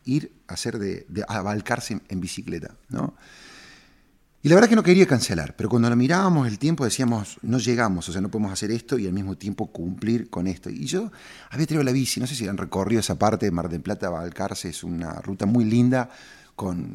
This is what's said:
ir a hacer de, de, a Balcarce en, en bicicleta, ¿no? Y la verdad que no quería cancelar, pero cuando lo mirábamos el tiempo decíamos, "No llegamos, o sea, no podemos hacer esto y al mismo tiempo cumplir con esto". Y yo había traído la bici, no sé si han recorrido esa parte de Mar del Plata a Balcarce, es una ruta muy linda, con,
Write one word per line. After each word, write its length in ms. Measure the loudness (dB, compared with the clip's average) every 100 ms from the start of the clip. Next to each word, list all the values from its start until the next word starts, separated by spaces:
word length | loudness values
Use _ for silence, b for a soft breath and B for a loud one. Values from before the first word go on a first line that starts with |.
ir 280 | -2 -2 -2 _ -14
a 60 |
hacer 240 | -8 -6 -4
de, 280 | -4 -6 -8
de, 160 | -8 -4
a 160 | -4
Balcarce 520 | -2 -2 -2 -2 -2
en, 80 | -8 -6
en 120 | -6
bicicleta, 540 | -6 -8 -8 -8 -10 -18 -10
¿no? 260 | -6 -6 -8 B B B B B B B B B B _ _
Y 60 | 6
la 60 |
verdad 140 | 8 8
que 80 | 6
no 80 |
quería 240 | 6 8 8
cancelar, 480 | 4 2 -2 -4 -4
pero 120 | 0
cuando 220 | 2 4
lo 60 | 4
mirábamos 500 | 4 4 4 4 2
el 140 | 0
tiempo 240 | 0 2
decíamos, 520 | 0 0 0 0 -4 -8
"No 160 | -2 0
llegamos, 500 | 2 2 2 0 -4
o 40 |
sea, 80 | -4
no 100 | -4
podemos 220 | -2 -4
hacer 180 | -4 -4
esto 260 | -4 -2 -4
y 100 | -2
al 40 |
mismo 240 | -4 -4 -6
tiempo 360 | -6 -6 -8
cumplir 580 | -6 -8 -4 0 -2 -2
con 160 | -4 -4
esto". 240 | -4 -8
Y 160 | -8 -4
yo 240 | -4 -6 B B B B
había 160 | -4 -2
traído 160 | 0
la 80 | 2
bici, 300 | 0 0 -2
no 80 | -4
sé 80 | -4
si 100 | -4
han 100 | -4
recorrido 440 | -4 -2 2 2
esa 180 | 2 2
parte 280 | 2 2 0
de 40 |
Mar 180 | 0 -2
del 120 | -6
Plata 260 | -6 -6 -4
a 40 |
Balcarce, 580 | -6 -8 -6 -6 -6 -10
es 160 | -10
una 300 | -8 -6 -6
ruta 320 | -8 -8 -2 2
muy 180 | 4
linda, 460 | 4 6 6 4 0 B B B B
con, 400 | -8 -6 -6 -8